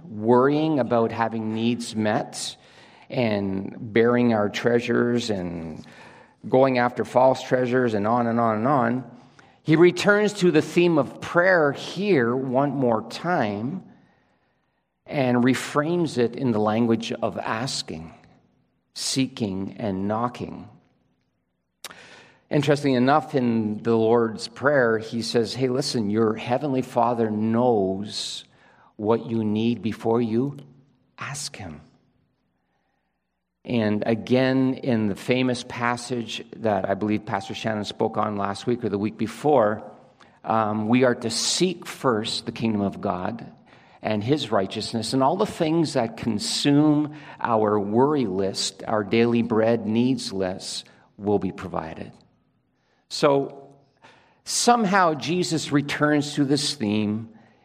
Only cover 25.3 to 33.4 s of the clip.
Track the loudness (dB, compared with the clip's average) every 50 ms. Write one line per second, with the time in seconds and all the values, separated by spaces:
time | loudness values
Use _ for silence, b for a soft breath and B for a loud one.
25.3 | 0 0 0 0 -2 -2 -2 0 0 -2 -2 -2 -2 -2 -2 0 2 2 2 2
26.3 | 0 -2 -2 -2 -2 -2 0 -2 -2 -2 -4 -2 0 2 2 2 2 0 0 0
27.3 | 0 -2 -2 0 2 2 2 4 4 2 2 0 -2 -4 -6 -8 -8 -10 -8 -10
28.3 | -10 -12 -16 b b b b b b b b b b -6 0 0 0 0 0 -2
29.3 | -4 -2 -2 0 0 0 0 0 0 -2 -4 -6 -6 -4 -2 0 0 0 0 0
30.3 | 0 -2 -2 -2 -6 -10 -16 -20 -20 _ _ _ _ _ _ _ _ -16 -14 -12
31.3 | -12 -12 -12 -12 -12 -14 -14 -16 -16 -16 -20 _ _ _ _ _ _ _ _ _
32.3 | _ _ _ _ _ _ _ _ _ _ _ _ _ _ _ _ _ _ _ _
33.3 | _ _